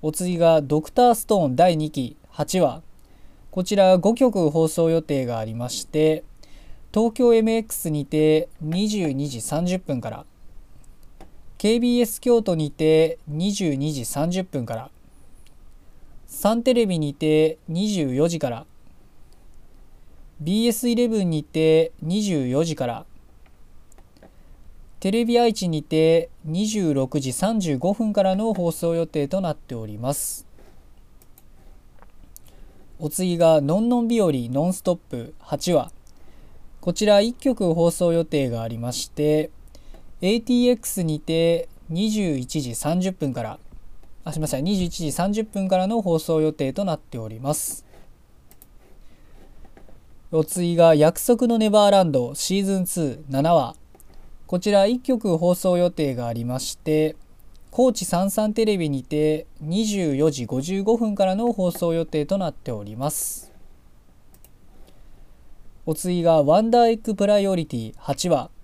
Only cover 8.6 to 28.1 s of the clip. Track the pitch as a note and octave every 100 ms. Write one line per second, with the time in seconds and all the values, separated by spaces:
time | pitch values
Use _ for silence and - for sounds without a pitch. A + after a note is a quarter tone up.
8.6 | D#3 F3 G#3+ G#3 E3 C3+ C#3+ A#2+ - D#3
9.6 | F3+ F#3 - C3 A#2 - - _ - -
10.6 | - - - - - - - - - -
11.6 | G3+ A#3 A#3+ A#3+ A3+ - B3 A#3 G#3+ E3
12.6 | D3+ - D#3 D#3+ D#3+ E3 - D3 F#3 G3
13.6 | F3+ C3+ D3 C#3+ A#2 C#3 D#3+ F3+ F#3 C#3
14.6 | A#2 C#3+ C3+ - - - - - - -
15.6 | - - - - - - - - G3+ A3+
16.6 | A#3 A#3+ A3 F3 D3 C#3 D#3 D#3 D#3 D#3+
17.6 | - D#3+ G#3 G3 C#3+ B2+ E3 E3+ C#3 A2+
18.6 | - - - - - - - - - -
19.6 | - - - - - - - - D3+ G3+
20.6 | A#3 A3+ A#3+ A#3 B3 A3 F#3 D#3 D3 D#3+
21.6 | D#3+ D#3+ E3 - D3+ G3 G#3 D#3+ B2+ C3
22.6 | E3 D3+ B2 A2 - - - - - -
23.6 | - - - - - _ - - - -
24.6 | - - - - F#3+ A3 A#3 A#3 A#3 A3
25.6 | F3+ D#3 D3 D#3 D#3+ E3 E3 - D3+ E3
26.6 | G#3+ G#3+ F3 C#3 C3 D3+ C3+ A#2+ G3 A3+
27.6 | F3 C3+ F3 G3+ A3